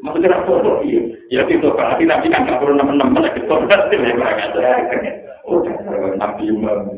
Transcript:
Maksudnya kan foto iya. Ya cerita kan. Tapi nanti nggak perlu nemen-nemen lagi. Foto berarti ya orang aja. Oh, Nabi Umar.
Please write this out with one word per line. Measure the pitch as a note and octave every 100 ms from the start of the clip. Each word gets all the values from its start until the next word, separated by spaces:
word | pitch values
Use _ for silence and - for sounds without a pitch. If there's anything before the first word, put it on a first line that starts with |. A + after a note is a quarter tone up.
| -
Maksudnya | G#3 F3+ F#3+
kan | F#3
foto | E3+ - - -
iya. | - - - -
Ya | B2
cerita | - D3+ D3
kan. | - A#2 -
Tapi | E3
nanti | - D#3+
nggak | D#3+ B2+ -
perlu | C#3+ C#3+
nemen-nemen | C#3 C#3+ B2+ D#3
lagi. | D#3+ - -
Foto | - -
berarti | G3 - G#3
ya | A#2+
orang | A#2+ A2 G#2+ -
aja. | B2+ B2+ B2 A2 B2 - - - -
Oh, | - - A2+ G#2 G2+ G2+ F#2+
Nabi | F#2+ G2+ G2+ G#2+
Umar. | A2 G#2+ G2+ G2+